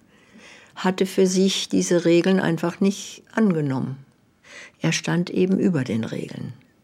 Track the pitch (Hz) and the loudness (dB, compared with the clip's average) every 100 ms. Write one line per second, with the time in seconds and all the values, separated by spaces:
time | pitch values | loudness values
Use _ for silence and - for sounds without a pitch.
0 | _ _ _ - - - - - 185 185 | _ _ _ -20 -20 -20 -20 -4 -2 0
1 | 190 - 185 185 190 - - 190 180 175 | 0 2 2 4 2 0 -2 -2 0 2
2 | 170 170 185 190 - 165 170 - 196 202 | 4 4 4 2 2 0 -2 0 0 -2
3 | - - - - 220 160 147 131 127 135 | -8 -18 -8 0 2 2 0 -2 -4 -8
4 | - _ _ _ - - - _ 165 160 | -14 _ _ _ -20 -20 -20 _ -2 -2
5 | - 165 175 - 185 190 202 160 127 113 | 0 -2 0 0 2 2 2 0 0 -4
6 | - - - - - 120 _ _ | -4 -6 -8 -10 -12 -14 _ _